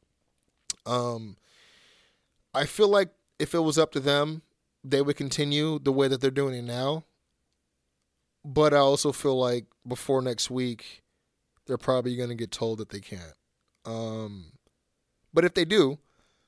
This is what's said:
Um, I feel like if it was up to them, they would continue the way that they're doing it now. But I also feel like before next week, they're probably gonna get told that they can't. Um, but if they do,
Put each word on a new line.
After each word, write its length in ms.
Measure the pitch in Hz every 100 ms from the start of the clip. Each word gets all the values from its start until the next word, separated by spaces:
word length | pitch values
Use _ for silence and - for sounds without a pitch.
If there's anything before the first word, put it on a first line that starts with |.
| _ _ _ _ _ _ - - -
Um, 520 | 123 120 117 110 95 _ _ _ _ _ _ _ _ _ _ _ 135
I 100 | 147
feel 220 | - 208
like 220 | 202 190 _ _ -
if 160 | 147 170
it 40 |
was 180 | 160 151
up 140 | 156
to 60 | 143
them, 420 | 135 143 151 156 - _ _ _
they 180 | 135 135
would 140 | 143 143
continue 640 | 139 - 143 143 156 151
the 120 | 135
way 160 | 135 135
that 140 | 131
they're 100 | 135
doing 240 | 131 139 123
it 80 |
now. 420 | 120 120 135 156 - _ _ _ _ _ _ _ _ _ _ _ _ _ 147
But 280 | 135 151
I 40 | 143
also 340 | 139 139 147
feel 280 | 135 143 131
like 260 | 123 123 - _ 123
before 340 | 123 - 135
next 300 | 127 113 -
week, 500 | 127 127 117 - - _ _ _ _ _ _ -
they're 120 | 127
probably 380 | - 131 123 123
gonna 200 | 123 117
get 160 | 110
told 280 | - 113 110
that 100 | 107
they 100 | 101
can't. 340 | 98 95 82 - _ _ _ _ -
Um, 680 | 113 113 110 110 101 80 - _ _ _ _ _ _ _
but 120 | 160 175
if 80 |
they 120 | 185 165
do, 340 | 214 135 147 _ _ _ _